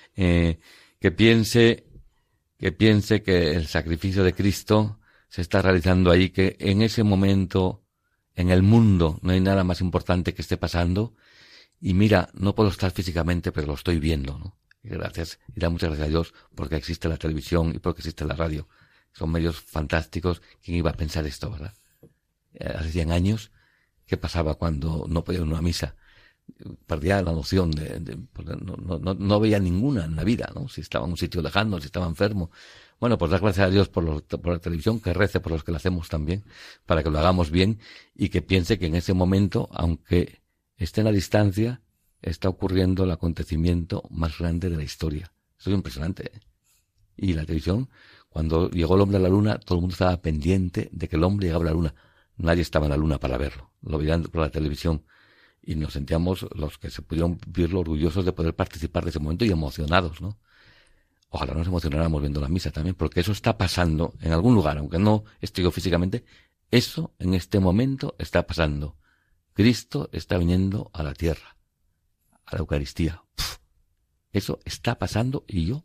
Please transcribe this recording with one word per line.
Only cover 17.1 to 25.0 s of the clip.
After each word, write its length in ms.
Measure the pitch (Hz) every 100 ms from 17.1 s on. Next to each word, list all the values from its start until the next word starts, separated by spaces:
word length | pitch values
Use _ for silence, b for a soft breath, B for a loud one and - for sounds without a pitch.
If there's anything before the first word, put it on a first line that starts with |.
| 78
televisión 560 | 80 78 - 85 82
y 40 | 65
porque 220 | 90 -
existe 240 | 80 -
la 100 | 76
radio. 340 | 71 82 76 - b b b b
Son 180 | - 80
medios 300 | 82 82 78
fantásticos. 840 | - 78 73 82 80 85 90 85 b b
¿Quién 160 | - 85
iba 120 | 80
a 40 |
pensar 320 | - 78 82 76
esto, 240 | - 71
verdad? 240 | 78 73 - _ _ - _ _ _ _
Eh, 180 | - - -
hace 140 | 80
cien 220 | 85 80
años, 380 | 87 92 110 - _ _ _ _ _ _
¿qué 100 | 92
pasaba 380 | 76 85 78
cuando 520 | 76 85 76 78 80